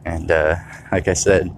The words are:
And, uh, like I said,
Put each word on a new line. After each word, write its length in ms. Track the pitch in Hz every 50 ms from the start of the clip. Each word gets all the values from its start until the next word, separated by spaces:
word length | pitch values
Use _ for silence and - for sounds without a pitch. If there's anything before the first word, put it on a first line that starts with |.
| -
And, 240 | 82 82 82 78 -
uh, 260 | 82 80 76 78 85 85 - - - - - -
like 160 | 98 92 -
I 60 | 98 90
said, 380 | - - 101 98 - 92 87 82